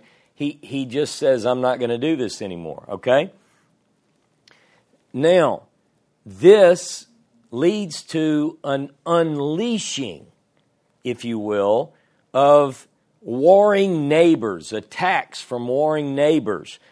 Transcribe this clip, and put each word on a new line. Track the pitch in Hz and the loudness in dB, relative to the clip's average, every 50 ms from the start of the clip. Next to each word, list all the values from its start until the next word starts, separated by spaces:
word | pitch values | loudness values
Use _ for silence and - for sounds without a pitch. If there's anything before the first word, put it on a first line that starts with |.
| _ _ _ _ _ _ _ | _ _ _ _ _ _ _
he, | _ 147 147 147 _ | _ -8 -8 -8 _
he | - - 139 139 131 | -16 -10 -8 -8 -8
just | 123 113 143 151 - - | -6 -4 -6 -6 -6 -6
says, | - 151 139 131 120 104 | -2 0 0 0 2 0
"I'm | 123 127 127 | -2 -2 0
not | 127 127 127 123 | -2 -2 -2 -2
gonna | 123 117 120 | -4 -6 -4
do | 117 131 156 165 | -4 -2 -4 -2
this | 139 123 98 - - | -2 -4 -8 -8 -10
anymore," | 110 98 90 85 82 78 - - - - | -10 -10 -10 -10 -12 -12 -14 -14 -12 -14
okay? | 101 90 - 123 127 143 165 190 _ _ _ _ _ _ _ _ _ _ _ _ _ _ _ _ _ _ _ _ _ _ _ _ _ _ _ _ _ _ _ _ _ _ _ _ | -14 -8 -2 0 0 0 0 -2 _ _ _ _ _ _ _ _ _ _ _ _ _ _ _ _ _ _ _ _ _ _ _ _ _ _ _ _ _ _ _ _ _ _ _ _
Now, | - 127 143 165 180 180 160 127 98 - - _ _ _ _ _ _ _ _ _ _ _ _ | -6 0 2 4 4 4 4 2 0 -4 -10 _ _ _ _ _ _ _ _ _ _ _ _
this | 104 98 95 135 180 208 214 190 175 180 175 - - - - - _ _ _ _ _ _ _ _ _ | -20 -10 4 8 8 10 10 8 6 6 4 -2 -14 -14 -16 -18 _ _ _ _ _ _ _ _ _
leads | 113 120 151 180 214 214 202 165 147 - - | -6 -2 -2 0 0 -2 -8 -10 -12 -16 -14
to | - - 160 156 156 151 151 147 160 - _ - | -8 -6 -4 -2 0 -2 -2 -2 -4 -8 _ -8
an | 143 139 139 139 - _ _ _ | -6 -6 -6 -6 -10 _ _ _
unleashing, | 170 170 170 165 160 151 143 143 147 156 170 226 240 233 202 - - - - 135 104 85 71 - _ _ _ _ _ _ _ _ _ _ _ _ _ _ _ _ | -2 0 0 0 0 -2 -4 -4 -4 -4 -4 -4 -4 -4 -6 -6 -8 -10 -8 -10 -10 -12 -16 -20 _ _ _ _ _ _ _ _ _ _ _ _ _ _ _ _
if | 127 120 - - | -10 -8 -8 -8
you | 120 113 110 | -8 -8 -6
will, | 104 104 104 101 98 101 107 120 151 - _ _ _ _ _ _ _ _ - | -4 -4 -2 -2 0 0 0 -2 -2 -6 _ _ _ _ _ _ _ _ 0
of | 127 139 143 147 147 143 135 127 - - _ _ _ _ _ _ _ | 2 4 6 6 6 4 2 -4 -12 -20 _ _ _ _ _ _ _
warring | _ - 117 127 139 170 190 196 202 208 202 196 196 196 175 156 143 | _ -8 -6 2 4 6 6 6 6 4 2 2 0 0 0 -2 0
neighbors, | 143 151 160 170 170 160 131 110 107 95 85 76 - | 0 2 4 4 4 4 2 0 -6 -6 -8 -10 -10
attacks | 113 107 101 _ - - 185 185 185 151 117 _ - - | -10 -10 -10 _ -8 -4 -2 -2 -2 -2 -4 _ -16 -18
from | - - 127 120 120 | -12 -10 -10 -8 -6
warring | 123 127 139 151 156 156 151 147 143 139 | -4 -2 -2 -2 -2 -2 -2 -4 -6 -2
neighbors. | 139 143 151 160 151 117 107 101 78 - - - - _ _ | 0 2 2 2 0 0 -4 -6 -8 -10 -16 -20 -20 _ _